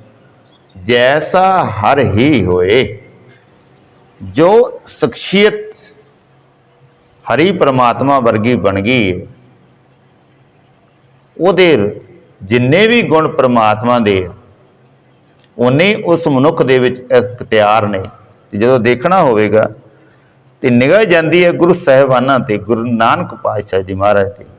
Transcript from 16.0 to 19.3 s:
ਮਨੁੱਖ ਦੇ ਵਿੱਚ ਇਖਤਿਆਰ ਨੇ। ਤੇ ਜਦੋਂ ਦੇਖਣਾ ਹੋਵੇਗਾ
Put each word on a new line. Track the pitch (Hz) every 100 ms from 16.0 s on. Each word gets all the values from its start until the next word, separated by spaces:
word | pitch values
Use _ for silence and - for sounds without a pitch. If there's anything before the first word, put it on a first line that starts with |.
| 175 165 160
ਮਨੁੱਖ | 131 147 165
ਦੇ | 131 131
ਵਿੱਚ | 127 127
ਇਖਤਿਆਰ | - 127 104 107 101 107 104 110 104
ਨੇ। | 98 98 - - _ _
ਤੇ | 101
ਜਦੋਂ | 120 131
ਦੇਖਣਾ | 110 123 175 190
ਹੋਵੇਗਾ | 147